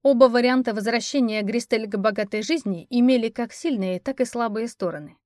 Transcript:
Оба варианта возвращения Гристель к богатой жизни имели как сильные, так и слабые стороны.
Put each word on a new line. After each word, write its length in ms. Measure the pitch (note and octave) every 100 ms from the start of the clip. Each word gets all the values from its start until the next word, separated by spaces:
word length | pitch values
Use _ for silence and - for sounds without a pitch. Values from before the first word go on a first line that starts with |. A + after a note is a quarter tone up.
Оба 220 | C#4 B3
варианта 500 | C4 A#3+ B3 B3+ B3
возвращения 680 | G#3+ G#3 A#3 - C#4+ A#3 G#3+
Гристель 460 | G3+ A#3 - A3 A3
к 80 | G#3
богатой 460 | G#3+ G3+ G3+ G#3+
жизни 460 | G#3+ D#4+ G#3+ F3 -
имели 380 | A#3+ B3 B3+ A3+
как 240 | A3+ A#3
сильные, 480 | - E4 A#3 F#3+ F#3
так 200 | - C4+
и 40 |
слабые 420 | A#3+ A#3+ A#3 G#3+ A#3
стороны. 500 | - F3+ D#3 D3 _